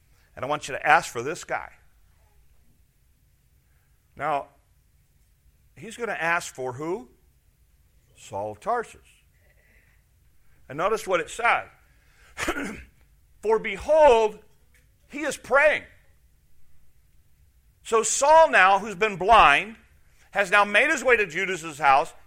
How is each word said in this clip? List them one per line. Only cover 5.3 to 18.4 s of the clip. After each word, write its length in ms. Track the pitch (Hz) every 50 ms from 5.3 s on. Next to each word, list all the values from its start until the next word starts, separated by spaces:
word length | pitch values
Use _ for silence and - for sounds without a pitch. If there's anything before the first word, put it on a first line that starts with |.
| _ _ _ _ _ _ _ _ _
he's 200 | - 139 220 226
gonna 160 | - 233 208 190
ask 420 | - 160 165 170 175 165 - -
for 180 | - 127 127 120
who? 360 | 123 151 165 180 226 254 - _ _ _ _ _ _ _ _ _ _ _ _ _ _ _ _ _ _ _ _ _
Saul 340 | _ - - 110 98 101 107
of 100 | 107 104
Tarsus. 400 | - 190 233 247 220 - - - _ _ _ _ _ _ _ _ _ _ _ _ _ _ _ _ _ _ _ _ _ _ _ _ _ _ _ _ _ _ _ _ _ -
And 80 | 131
notice 300 | 147 170 202 220 208 -
what 140 | 185 190 170
it 100 | 156 -
says. 380 | - - 226 233 202 135 101 - _ _ _ _ _ _ _ _ _ _ _ _ -
<clears throat> 400 | - - - - - 185 196 214 - - - _ _ _ _ _ _ _ _ _ _ -
"For 160 | 208 226 220
behold, 840 | 175 220 196 180 - - 302 320 302 294 240 226 220 214 214 - - _ _ _ _ _ _ _ _ _ _ _ _ _
he 120 | - 285
is 160 | 311 285 -
praying." 480 | - - - 240 277 294 311 269 151 - - _ _ _ _ _ _ _ _ _ _ _ _ - - - - - - - - - _ _ _ _ _ _ _ _ _ _ _ _ _ _ _ _ _ -
So 180 | - 233 226 220
Saul 480 | - - - 269 285 311 320